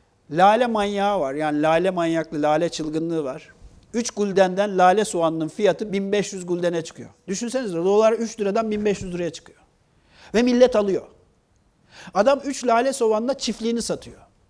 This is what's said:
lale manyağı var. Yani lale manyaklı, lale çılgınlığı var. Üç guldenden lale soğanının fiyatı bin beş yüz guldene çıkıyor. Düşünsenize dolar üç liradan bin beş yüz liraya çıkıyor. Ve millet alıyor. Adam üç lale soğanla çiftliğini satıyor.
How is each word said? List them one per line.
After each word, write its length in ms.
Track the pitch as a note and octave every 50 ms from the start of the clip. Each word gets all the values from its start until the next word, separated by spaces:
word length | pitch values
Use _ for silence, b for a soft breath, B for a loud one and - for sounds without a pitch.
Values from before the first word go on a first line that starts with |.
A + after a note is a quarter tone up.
| _ _ _ _ _ -
lale 360 | D3 E3 F#3 G3+ G#3+ A#3+ B3+
manyağı 540 | A#3 A3+ G#3+ G3+ G#3 G3+ G3+ G3 G3+ G3+ F#3+
var. 140 | D3 C3+ C3+
Yani 280 | D3+ D3+ D3+ D3+ D3
lale 280 | D3+ D#3 D#3+ E3 F3+ F#3+
manyaklı, 520 | F#3 F3+ E3+ E3 E3 E3 D#3 - E3+ D3
lale 260 | D3 D3 D3+ D#3 F3 E3
çılgınlığı 560 | - - D#3 D#3 D3+ D#3+ E3 E3+ E3+ D#3+ D3
var. 240 | B2+ C3+ E3 - - - _ - - - - - _ -
Üç 160 | A#3 A#3 -
guldenden 680 | - G3+ G#3 G3+ F#3 G3 F#3+ F#3 F3+ F#3+ G3+ G#3 F#3+ F3+
lale 260 | F3+ F3+ F#3 G#3+ G#3+
soğanının 440 | - - F3 E3 D#3+ D#3+ D#3+ D#3+ D#3
fiyatı 440 | - - G#3 F#3+ E3 - A3 -
bin 200 | F3+ G3 G3 G3
beş 200 | G3+ G#3 G3 -
yüz 140 | G3 F#3 F3+
guldene 380 | F3 F3 F3 F3 F3 E3+ E3+ D#3+
çıkıyor. 260 | - - - A#2 G#2+ - _ _ -
Düşünsenize 480 | G3 F#3+ A#3+ A#3 A#3+ C4 C4 G3+ E3+
dolar 360 | E3 F3 F#3+ G3+ G#3 A3 A3
üç 280 | A3+ A3 A#3 A3 - -
liradan 300 | G3+ G3 F#3+ A3+ A3 A3
bin 140 | G#3+ G#3 G#3
beş 180 | G#3 G3 -
yüz 120 | G3 F#3 F3
liraya 160 | F3 F3 D#3+
çıkıyor. 280 | D3+ - - - - _ _ _ _ _ _ _ _ b b b b b b b -
Ve 80 | G#3+
millet 340 | B3 B3 A#3+ B3 B3+ B3 B3
alıyor. 260 | G#3+ G#3 G3 F3+ B2+ - - - _ _ _ _ _ _ _ _ _ _ _ _ _ B B B B B B -
Adam 260 | F#3 G#3 C4+ C#4+ C4+ -
üç 220 | C#4+ C4 - -
lale 260 | A#3 A3+ A#3 B3 C4+
soğanla 460 | C4 - A#3 A3 A3 G#3+ A#3 B3+ C4+ C#4
çiftliğini 440 | - A#3 G#3 - A3 A#3 A#3 A#3
satıyor. 380 | - - E3+ - - - - - - _ _ _ _